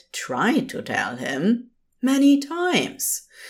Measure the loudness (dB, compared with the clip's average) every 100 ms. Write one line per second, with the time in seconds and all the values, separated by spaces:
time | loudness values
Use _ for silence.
0 | _ -12 -6 0 2 2 0 -8 -6 -4
1 | -4 -6 -6 -2 0 0 -2 _ _ _
2 | 0 4 6 6 2 -2 0 0 0 -6
3 | -6 -6 -10 -20 -20